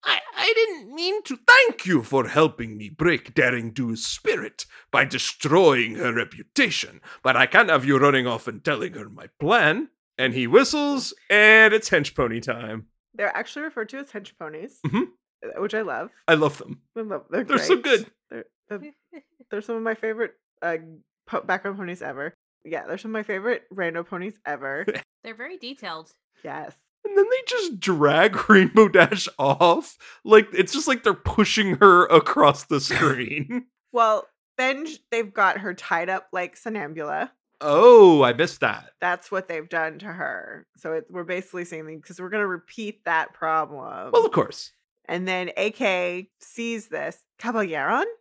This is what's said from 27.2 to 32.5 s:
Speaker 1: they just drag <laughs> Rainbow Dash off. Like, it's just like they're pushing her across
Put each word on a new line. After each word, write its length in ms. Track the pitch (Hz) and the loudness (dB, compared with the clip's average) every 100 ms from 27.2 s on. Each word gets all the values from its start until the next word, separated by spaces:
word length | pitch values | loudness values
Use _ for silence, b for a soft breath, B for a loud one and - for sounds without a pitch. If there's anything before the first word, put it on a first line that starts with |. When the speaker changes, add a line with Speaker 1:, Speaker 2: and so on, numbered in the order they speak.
| 403 | 0
Speaker 1:
they 60 | 508 480 | 0 -4
just 340 | 494 370 220 | -6 -6 -8
drag 680 | 190 170 147 147 202 190 - | -4 0 2 4 2 0 0
<laughs> 0 | |
Rainbow 380 | 208 190 214 214 | 2 2 2 2
Dash 380 | 185 165 202 - - | 4 2 2 -8 -4
off. 580 | 139 139 175 175 - - B B | -2 2 2 2 -4 -18 B B
Like, 240 | - 220 214 | 6 6 6
it's 200 | - 190 | -2 -2
just 140 | 269 302 | -2 -2
like 140 | 254 | 0
they're 120 | 233 | 0
pushing 640 | 190 - - 208 - 202 160 | -2 -4 0 0 0 -2 6
her 280 | 202 180 180 | 8 8 8
across 580 | 175 - - 147 | 6 4 4 4